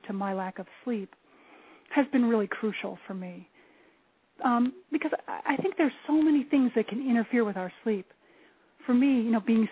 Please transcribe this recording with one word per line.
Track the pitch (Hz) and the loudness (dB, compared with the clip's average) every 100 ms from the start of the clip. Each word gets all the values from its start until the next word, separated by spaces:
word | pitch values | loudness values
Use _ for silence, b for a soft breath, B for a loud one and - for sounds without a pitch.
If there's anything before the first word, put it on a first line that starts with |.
| - | -8
to | |
my | 196 196 | -6 -6
lack | 190 185 - | -6 -8 -10
of | 185 - - | -16 -12 -6
sleep | 226 190 _ B B B B B B B | -6 -8 _ B B B B B B B
has | - 269 | -2 2
been | 262 233 | 2 2
really | 226 202 | 2 0
crucial | - 220 196 196 185 - | -4 -4 -4 -8 -10 -12
for | |
me. | 95 127 175 180 b b b b b b _ _ - | -12 -12 -14 -20 b b b b b b _ _ -6
Um, | 254 240 247 - - | 0 2 0 -2 -6
because | 311 311 - - | -4 -2 -6 -6
I, | - - | -8 -4
I | 285 | -2
think | 381 - | -2 0
there's | 302 - - | 0 -2 -2
so | 311 | 2
many | 311 294 | 4 2
things | 262 285 247 | 2 2 2
that | 233 214 | 0 -2
can | 220 269 | -4 0
interfere | 233 220 240 214 | 0 2 0 0
with | 190 | -2
our | 185 - | -8 -6
sleep. | 226 202 - _ b b b b b _ - | -4 -4 -6 _ b b b b b _ 0
For | |
me, | 247 277 254 | 4 4 4
you | 226 | 2
know, | 226 | 0
being | 196 226 214 | 2 2 2